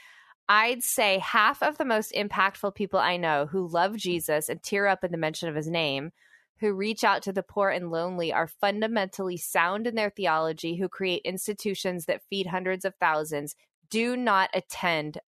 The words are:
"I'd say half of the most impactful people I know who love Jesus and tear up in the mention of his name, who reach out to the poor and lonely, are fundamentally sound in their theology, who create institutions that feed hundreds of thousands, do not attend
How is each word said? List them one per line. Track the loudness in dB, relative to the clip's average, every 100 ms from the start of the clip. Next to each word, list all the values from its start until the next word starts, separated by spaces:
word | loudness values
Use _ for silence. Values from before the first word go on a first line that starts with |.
| -20 -20 -20 _ 2
"I'd | 4 4 0
say | -2 2 2 2
half | 2 4 4 4
of | 0 0
the | 0
most | 0 0
impactful | -4 -2 2 0 0 -4 -2
people | 0 2
I | 2 2
know | 2 2 0
who | -2 0
love | 2 2 0
Jesus | -4 -2 0 0 0
and | -6
tear | -4 0 2
up | 2
in | 0
the | -2
mention | -2 -2 -4
of | -4
his | -2
name, | 0 0 -2 -6 -12 _ _ _ -4
who | -2
reach | 0 -2 2
out | 2 2
to | 0
the | -4
poor | -4 0 2
and | 2 -2
lonely, | -2 -2 -2 0
are | 0 -2
fundamentally | 0 0 0 0 -2 -2 -4 -4 -4
sound | -2 2 2 2 -2
in | -2
their | -2
theology, | 0 0 2 0 -2 -4 -4
who | -4
create | -2 -2 -2 -4
institutions | -6 -6 -4 -4 -2 -4 -4 -4
that | -4 -4
feed | -4 -2
hundreds | -2 -2 -2 -4
of | 0
thousands, | 2 2 0 -4 -6 -12 _ _ -6
do | -2 0 0
not | 2 4 2
attend | 0 -4 -4 0 0 -2 -8